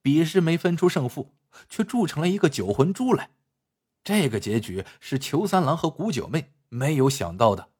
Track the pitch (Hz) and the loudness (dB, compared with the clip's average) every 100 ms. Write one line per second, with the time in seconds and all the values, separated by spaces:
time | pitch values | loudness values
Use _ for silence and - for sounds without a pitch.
0 | 135 151 160 190 165 165 180 170 180 170 | 2 2 4 2 2 2 0 2 2 2
1 | 123 - - _ _ - - - 202 240 | -4 -6 -14 _ _ -20 -14 -6 -2 0
2 | 185 143 175 196 165 - 95 104 156 196 | -2 0 -2 2 0 0 -4 2 2 2
3 | 254 208 - _ _ _ _ _ _ _ | 0 0 -2 _ _ _ _ _ _ _
4 | - 208 143 107 104 113 104 92 - - | -2 0 2 -2 -2 -2 -2 -10 -10 -16
5 | - 135 - 143 202 190 143 160 165 - | -6 -6 -2 -2 2 2 2 0 -2 -4
6 | 208 131 - 165 143 _ _ 117 135 151 | -4 -4 -4 -6 -6 _ _ -4 -2 2
7 | 135 135 87 90 113 95 - | 2 2 -6 2 2 2 -6